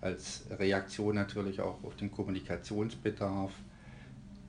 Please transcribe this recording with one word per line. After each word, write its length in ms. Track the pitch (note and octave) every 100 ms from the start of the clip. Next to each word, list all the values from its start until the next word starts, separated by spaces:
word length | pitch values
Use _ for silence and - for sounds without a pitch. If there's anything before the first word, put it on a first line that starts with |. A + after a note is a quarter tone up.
als 460 | F#2 F2+ - - -
Reaktion 640 | G2+ G2 F#2+ G2 - G#2
natürlich 460 | G#2 G2+ G#2 G2 F#2+
auch 240 | F#2 -
auf 120 | - -
den 140 | G2+
Kommunikationsbedarf. 1400 | - G2 F#2 - F2 - G#2 A2 - G#2 - G2 G2 G2 - - - - - - - - -